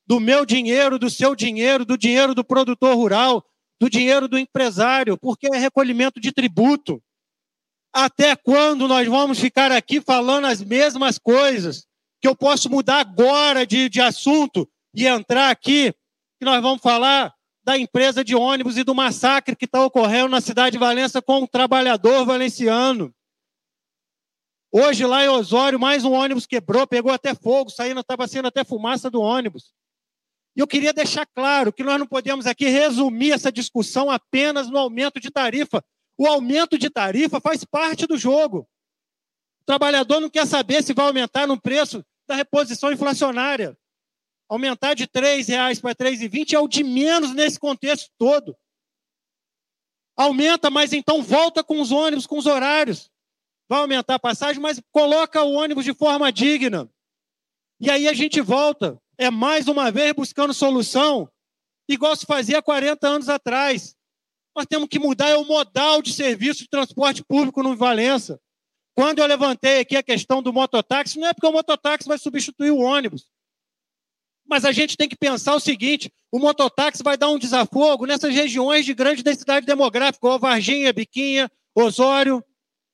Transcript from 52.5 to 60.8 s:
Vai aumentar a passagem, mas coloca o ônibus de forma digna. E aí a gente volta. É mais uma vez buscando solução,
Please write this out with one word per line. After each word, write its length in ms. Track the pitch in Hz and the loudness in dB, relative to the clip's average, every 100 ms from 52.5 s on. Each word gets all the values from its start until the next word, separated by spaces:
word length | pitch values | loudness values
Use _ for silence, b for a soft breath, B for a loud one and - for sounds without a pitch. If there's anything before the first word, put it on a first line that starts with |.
| 277 269 302 277 165 - _ _ _ _ _ - | 0 2 0 0 -4 -12 _ _ _ _ _ -4
Vai 100 | 277 | -4
aumentar 360 | 285 262 - 262 | -2 -4 -2 -2
a 40 | |
passagem, 400 | 240 220 285 277 | -2 -4 -4 -4
mas 220 | 302 247 - | -6 -6 -2
coloca 520 | 302 294 311 320 311 | 2 4 2 2 0
o 100 | 285 | 0
ônibus 320 | 285 302 277 269 | 0 -2 -4 -6
de 80 | |
forma 380 | - 302 285 277 | 0 0 2 0
digna. 560 | 196 277 294 254 185 117 _ _ _ _ _ _ _ _ _ | 0 0 0 -2 -4 -8 _ _ _ _ _ _ _ _ _
E 120 | 269 | -2
aí 160 | 277 294 | 0 0
a 60 | |
gente 280 | 254 302 302 | 0 -2 -2
volta. 580 | 196 262 294 294 175 123 _ - | 0 0 0 -2 -6 -8 _ -4
É 140 | 247 | -4
mais 380 | 226 269 311 269 | 0 0 0 0
uma 240 | 285 254 | -2 -2
vez 220 | 214 294 | 0 0
buscando 400 | 294 269 - 285 | -2 -6 -2 -2
solução, 760 | - 277 254 | 0 0 0